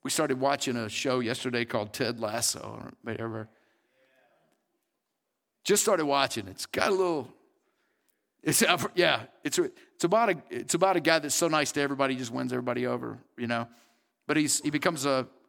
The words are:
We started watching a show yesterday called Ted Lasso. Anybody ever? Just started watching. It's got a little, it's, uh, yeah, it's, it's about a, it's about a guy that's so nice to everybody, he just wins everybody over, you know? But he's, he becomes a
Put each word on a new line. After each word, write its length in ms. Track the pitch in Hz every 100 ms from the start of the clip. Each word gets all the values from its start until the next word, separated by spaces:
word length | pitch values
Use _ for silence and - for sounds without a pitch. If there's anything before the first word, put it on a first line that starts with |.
We 60 | -
started 300 | - 151 131
watching 360 | 135 139 131 120
a 120 | 110
show 320 | - 139 127
yesterday 440 | 117 117 131 120
called 280 | 117 117 107
Ted 280 | - 117 117
Lasso. 720 | 113 113 123 - 107 110 - -
Anybody 180 | 120 113
ever? 260 | 117 113 110 _ _ _ _ _ _ _ _ _ _ _ _ _ _ _ _ _ _ _ _ _
Just 180 | - 208
started 240 | - 185 151
watching. 420 | 139 135 - 98
It's 160 | 92
got 240 | - - -
a 60 |
little, 360 | 190 185 160 117 - _ _ _ _ _ _ _ _ _ _
it's, 200 | - 147
uh, 200 | 160 175 -
yeah, 320 | 180 170 127 113 _
it's, 140 | 147 156
it's 460 | 156 - - _
about 260 | 175 214 233
a, 120 | 165 -
it's 240 | 120 123
about 240 | 170 185 180
a 40 |
guy 180 | 151 165
that's 160 | 147
so 140 | - 170
nice 240 | 156 147
to 100 | -
everybody, 320 | 143 135 135
he 60 | 127
just 100 | 120
wins 220 | 123 127
everybody 340 | 127 123 120 123
over, 320 | 123 123 113 _ -
you 120 | 117
know? 200 | 117 117 - _ _ _ _ -
But 120 | 151
he's, 220 | 151 -
he 100 | 147
becomes 340 | 147 180 165
a 240 | 139 131 123 _